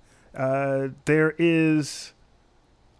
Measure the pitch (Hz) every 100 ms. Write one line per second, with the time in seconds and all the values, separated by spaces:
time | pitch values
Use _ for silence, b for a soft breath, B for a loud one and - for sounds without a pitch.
0 | b b b - 131 135 139 135 135 135
1 | - 151 156 151 170 165 160 156 139 -
2 | - - _ _ _ _ _ _ _ _